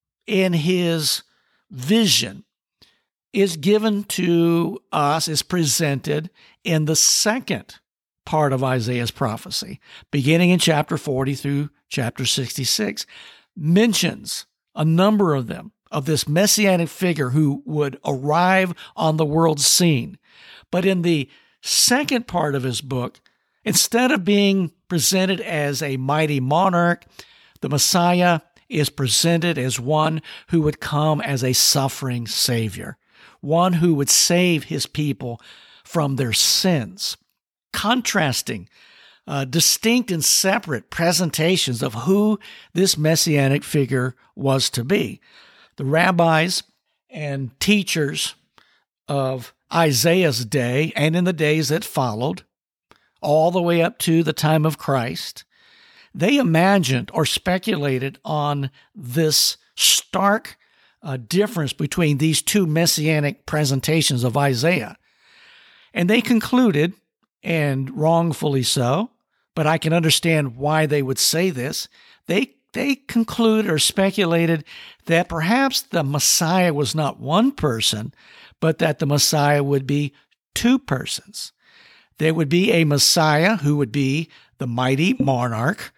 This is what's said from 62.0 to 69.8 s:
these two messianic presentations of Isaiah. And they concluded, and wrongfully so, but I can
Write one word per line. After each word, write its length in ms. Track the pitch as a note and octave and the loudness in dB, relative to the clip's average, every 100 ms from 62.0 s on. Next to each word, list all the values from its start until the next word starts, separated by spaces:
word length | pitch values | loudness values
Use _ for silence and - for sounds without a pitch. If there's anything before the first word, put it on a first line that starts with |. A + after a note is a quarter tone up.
| D#3+ C#3+ | 0 2
these 240 | D#3 D3+ | 0 0
two 240 | - G#3 F3 | 0 2 2
messianic 800 | D3+ E3 - D3+ D#3 D3 - - | 2 0 0 0 0 0 -4 -4
presentations 800 | D3+ D3 C3+ - D#3+ C#3+ C3 | -2 0 0 0 0 0 0
of 120 | B2 B2+ | 0 2
Isaiah. 640 | C#3+ B2 D3+ F3+ G#2 - _ _ _ _ - - _ _ _ | 0 2 0 0 -4 -12 _ _ _ _ -20 -20 _ _ _
And 160 | - F3 | -2 2
they 100 | A3+ | 2
concluded, 720 | A#3 A#3+ - B3+ B3 D3 E3 - _ _ _ _ | 2 0 2 2 4 2 0 -4 _ _ _ _
and 540 | - E3 D3 C3+ C3+ - | -4 -2 -2 -2 -6 -2
wrongfully 640 | D3+ E3 E3+ D3+ D#3 C#3 | 0 2 0 -2 -2 0
so, 480 | A#2+ - B2 D3 A#3 - _ _ _ - | 0 0 0 0 -2 -8 _ _ _ -4
but 100 | D3+ | 0
I 100 | |
can 140 | D#3+ | 0